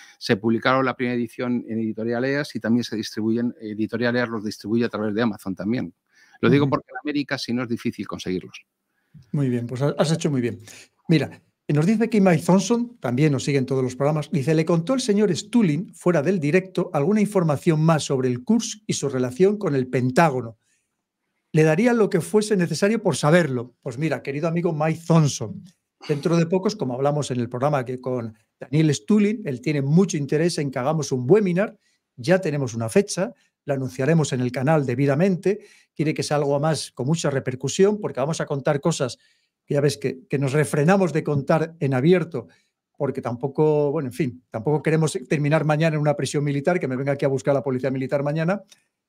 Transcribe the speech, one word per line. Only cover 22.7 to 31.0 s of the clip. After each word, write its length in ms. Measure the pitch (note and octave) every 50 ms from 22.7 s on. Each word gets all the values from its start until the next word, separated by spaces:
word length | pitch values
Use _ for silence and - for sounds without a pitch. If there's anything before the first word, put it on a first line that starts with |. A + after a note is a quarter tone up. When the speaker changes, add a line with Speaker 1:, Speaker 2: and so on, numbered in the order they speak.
| E3 - G3+ G3+ A3+ A#3
Speaker 2:
por 140 | - F3+ C3
saberlo". 580 | - D3 D3+ E3+ F3+ D#3+ C#3 B2+ A#2+ A#2 B2+ _ _
Pues 160 | - G#2+ A2
mira, 260 | C3+ D#3+ D#3 C3 A#2+
querido 240 | - C#3 C#3 D3 E3+
amigo 260 | E3 E3 F3 E3+ F3 D#3+
Mike 280 | D3 D#3 D#3+ D#3+ E3 -
Thompson, 580 | - D#3+ E3 D3+ C3 - - A#2 G#2 - - - - _ _ _ _ _ _ -
dentro 300 | - D3 C#3+ - E3 E3+
de 100 | E3+ E3
pocos, 300 | E3+ F#3+ F#3 F#3+ G#3 G#3
como 180 | - C#3 B2+ A#2+
hablamos 360 | B2+ C#3 D3 D3 D3+ C3+ -
en 100 | C3 B2
el 80 | A#2 B2
programa 360 | B2+ A#2+ C3+ D3+ D3 C3+ A#2+
que 160 | B2+ B2+ B2+
con 340 | - B2+ B2+ B2 A2+ A2 - _ _ _ _ -
Daniel 340 | - - C3 D#3+ D#3 D3+ C#3
Stulin, 480 | - - - G#3 G#3+ G3+ G#3 B3+ A#3+ -
él 140 | D#3 B2+ A#2+
tiene 200 | - D#3+ D3 C#3+
mucho 360 | C3+ C#3 D#3 F#3 G3 F3 - D3
interés 400 | C#3+ C3 D3+ D3 E3+ F3 - E3+
en 120 | D3 C3+
que 80 | - C3
hagamos 320 | B2 D3+ D#3+ D#3+